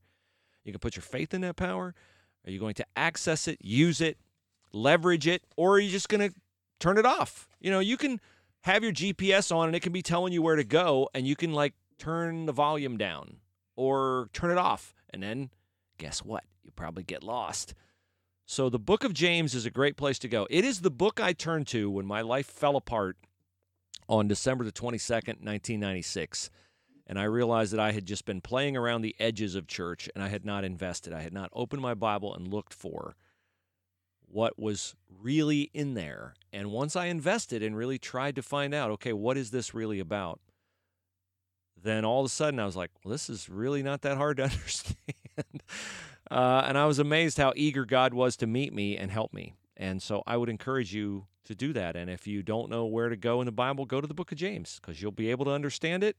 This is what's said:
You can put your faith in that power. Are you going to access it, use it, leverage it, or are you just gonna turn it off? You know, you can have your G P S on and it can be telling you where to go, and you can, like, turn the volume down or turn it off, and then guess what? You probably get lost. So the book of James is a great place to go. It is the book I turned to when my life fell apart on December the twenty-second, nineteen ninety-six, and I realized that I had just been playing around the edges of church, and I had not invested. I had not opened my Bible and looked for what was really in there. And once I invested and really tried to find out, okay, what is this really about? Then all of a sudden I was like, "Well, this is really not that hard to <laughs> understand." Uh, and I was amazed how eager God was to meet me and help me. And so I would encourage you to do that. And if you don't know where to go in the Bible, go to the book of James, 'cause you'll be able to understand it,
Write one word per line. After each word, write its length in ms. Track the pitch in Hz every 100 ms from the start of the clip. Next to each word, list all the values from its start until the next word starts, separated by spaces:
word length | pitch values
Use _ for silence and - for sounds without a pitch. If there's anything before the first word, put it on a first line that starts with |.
| _ _ _ _ _ _
You 80 | 104
can 80 | 101
put 160 | 120 -
your 80 |
faith 300 | - 127 156
in 80 | 185
that 160 | 180 175
power. 360 | 180 185 185 - _ _ _ _ -
Are 40 |
you 80 | 95
going 160 | 107 101
to 100 | - -
access 520 | 156 160 - 156 -
it, 100 | 156
use 380 | - 113 170 151
it, 180 | 160 - _ _ _ _ _
leverage 560 | 104 123 170 170 175 147
it, 160 | 180 _ -
or 180 | 175 202
are 40 |
you 100 | 202
just 180 | 190 -
gonna 220 | 208 202 - _ _ _ -
turn 180 | 165 196
it 80 | 233
off? 440 | 339 - - - _
You 120 | 180
know, 80 | 190
you 180 | 196 247
can 240 | 294 240 _ _ _ _
have 220 | - 196
your 100 | 220
G 180 | 165 190
P 220 | 185 190
S 180 | 196 196
on 160 | 165 165
and 80 | 170
it 60 |
can 100 | 180
be 100 | 180
telling 300 | 165 170 185
you 100 | 175
where 140 | 165 156
to 80 |
go, 460 | 110 147 180 135 135
and 140 | 131 131
you 80 | 143
can, 180 | 165
like, 200 | 151 143 - _ -
turn 480 | 156 165 170 165 160
the 80 |
volume 440 | 127 147 151 139 117
down 400 | 101 78 78 - _ _ _ -
or 540 | 131 135 135 127 113
turn 200 | - 170
it 60 | 175
off, 360 | 180 104 - _ _
and 120 | -
then 280 | 98 120 135 _ _ _ _ -
guess 260 | 78 -
what? 200 | 101 107 - _
You 100 | -
probably 320 | - 82 82
get 200 | 90 87
lost. 520 | 90 123 92 - - - _ _ _ _ _ _ -
So 240 | - 131
the 100 | 120
book 240 | 104 208
of 100 | -
James 400 | 151 175 170 156
is 120 | 123 113
a 60 |
great 240 | 117 143 143
place 240 | 139 131
to 80 | 127
go. 180 | 110 98
It 160 | 151 240
is 160 | 208
the 100 | 175
book 280 | 123 196 -
I 100 | 202
turned 360 | 175 160 160 143
to 220 | 117 101
when 160 | 98 98
my 160 | 104
life 260 | 113 127 143
fell 280 | - 147 139
apart 420 | - 113 95 - _ _ _ _ _ _ _ - -
on 180 | 110 104
December 380 | 101 - 131 113
the 60 |
twenty-second, 720 | - 120 120 - 113 110 113
nineteen 380 | 104 104 - 110
ninety-six, 680 | 101 92 85 98 80 - - _ _ _ _ _ -
and 120 | 98
I 40 |
realized 480 | 104 113 120 113 107
that 80 | 110
I 120 | 107
had 140 | 104 92
just 200 | 101 -
been 160 | 95
playing 340 | - 127 143 131
around 280 | 120 117
the 120 | 110 -
edges 340 | 110 107 107
of 140 | 92 82
church, 420 | - 87 87 - -
and 80 |
I 40 | 98
had 160 | 101
not 200 | 98 101
invested. 500 | 95 87 90 85 -
I 80 | 82
had 120 | 80
not 180 | 92 95
opened 300 | - 123 143
my 100 | 127
Bible 400 | 113 110 104 101
and 140 | 90 90
looked 260 | 104 -
for 420 | - 92 - - - _ _ _ _ _ _ _ _ _ _ _
what 320 | 98 113 -
was 360 | 107 101 - - _
really 640 | 92 110 151 151 147 143
in 220 | - 143
there. 400 | 120 80 55 60 - _
And 200 | 101 101
once 240 | 110 147 180
I 100 | 175
invested 560 | 170 147 220 - 120
and 160 | 107 107
really 220 | 120 131
tried 360 | - 127 139 135
to 40 |
find 320 | - 143 143
out, 160 | 147 120
okay, 220 | 104 127
what 240 | 107 110 135
is 140 | 123
this 240 | 123 113 117
really 240 | 110 101
about? 400 | 87 101 90 82 _ _ _ _ _ _ _ _ _ _ _ _ _ _ 95
Then 180 | 110
all 160 | 110 127
of 40 | 135
a 40 |
sudden 300 | - 151 135
I 60 | 101
was 100 | 90
like, 160 | 87 _
"Well, 80 | 92
this 180 | 131 -
is 180 | 107 -
really 320 | 95 123 143
not 180 | 135 143
that 160 | 143 139
hard 200 | 147 135
to 60 |
<laughs> 80 | 135
understand." 1120 | - - - - - - - - - - - - - - - - - -
Uh, 340 | 127 127 131 131
and 100 | 139
I 80 | 151
was 140 | 143
amazed 380 | 147 151 165 -
how 160 | 135 127
eager 300 | 151 135 123
God 280 | 131 127
was 220 | 123 127 -
to 100 | 113
meet 260 | 120 143
me 240 | 101 101 101
and 140 | 98
help 200 | 104 110
me. 200 | 101 82 - _ -
And 240 | 95 92
so 220 | - 101 -
I 120 | 120
would 120 | 117
encourage 440 | 110 - 131 107
you 340 | 104 104 98 95 _ -
to 80 |
do 180 | 104 135
that. 220 | 131 87 85
And 140 | 87
if 160 | 90 -
you 160 | 101
don't 280 | 95 107 117
know 140 | 117 113
where 240 | 113 117
to 60 | 113
go 260 | 117 123
in 40 | 123
the 60 |
Bible, 340 | 110 127 139 135
go 160 | 131
to 60 | 151
the 60 | 151
book 160 | 180
of 60 | 147
James, 420 | 180 202 85 -
'cause 200 | - 80
you'll 100 | 104
be 180 | 98 110
able 160 | 123 139
to 60 |
understand 520 | 143 143 - 160 180
it, 140 | 208